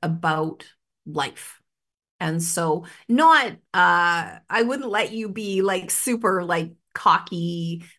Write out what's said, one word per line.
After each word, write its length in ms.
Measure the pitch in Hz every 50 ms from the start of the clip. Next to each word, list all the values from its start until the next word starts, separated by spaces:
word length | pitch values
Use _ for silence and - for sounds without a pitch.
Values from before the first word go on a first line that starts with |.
| -
about 640 | 170 165 165 - 160 156 156 156 160 - - - - _ _ _ _ _ _ -
life. 540 | - 151 151 139 - - - - - - _ _ _ _ _ _ _ _ _ _ _ _ - 175
And 180 | 160 160 165
so 440 | 165 170 - 175 170 160 151 170 - - - - - -
not, 420 | 233 262 320 330 320 294 262 208 - - _ _ -
uh, 640 | 190 180 180 175 175 175 175 170 170 139 92 - - _ -
I 140 | - 226 233
wouldn't 260 | 240 269 269 269 233
let 220 | 202 214 208 -
you 180 | 220 226 220 208
be, 320 | 190 226 214 202 196 190
like, 300 | 190 196 190 185 180 170
super, 540 | - - - 262 240 226 226 190 190 180 175
like, 260 | 170 170 170 165 165 - _ _ _ -
cocky, 880 | - - 190 160 170 - - 185 170 170 170 170 170 165 165 170 165 170 - -